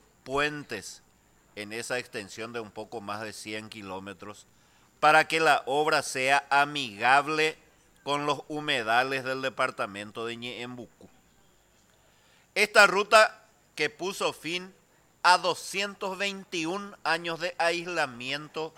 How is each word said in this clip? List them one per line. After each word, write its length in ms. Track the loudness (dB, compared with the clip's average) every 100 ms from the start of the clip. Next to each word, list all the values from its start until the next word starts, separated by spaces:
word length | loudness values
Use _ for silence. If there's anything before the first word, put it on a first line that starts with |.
| _ _
puentes 800 | -6 -2 -2 -4 -10 -10 -10 -18 _ _ _ _ _ -14
en 160 | -10
esa 260 | -8 -6 -6
extensión 540 | -6 -10 -10 -10 -10
de 80 | -8
un 100 | -10
poco 300 | -12 -12 -10
más 220 | -8 -8
de 100 | -8
cien 380 | -12 -10 -10 -10
kilómetros 760 | -14 -10 -10 -10 -14 -16 -18 -20 _ _ _ _ 2
para 260 | 6 6 4
que 140 | 2
la 220 | 4 4
obra 380 | 2 0 2 2
sea 440 | 0 -2 2 2 4
amigable 1080 | 2 2 0 -8 0 4 6 4 2 0 -2 _ _ _ _
con 220 | -4 -2 0
los 160 | -2 -4
humedales 800 | -6 -2 -2 2 2 2 -2
del 160 | -4 -4
departamento 840 | -4 -2 -2 -2 -6 -8 -12 -8 -8
de 100 | -8
Ñeembucú. 720 | -10 -10 -12 -12 -16 _ -20 _ _ _ _ _ _ _ _ _ _ _ _ _ _
Esta 320 | 0 4 8 8
ruta 580 | 6 4 6 6 2 _ _ _
que 140 | -4 -4
puso 460 | -4 -8 -4 -4
fin 400 | -4 -6 -8 -8 -20 _ _ _ _
a 160 | 4 6
doscientos 800 | 4 -2 -4 -4 -4 -4 -6 -4
veintiún 760 | -6 -6 -8 -6 -4 -4 -6 -8
años 380 | -2 -2 -2 -4
de 140 | -6 0
aislamiento 1160 | 0 0 -4 -2 -2 -4 -6 -8 -8 -8 -8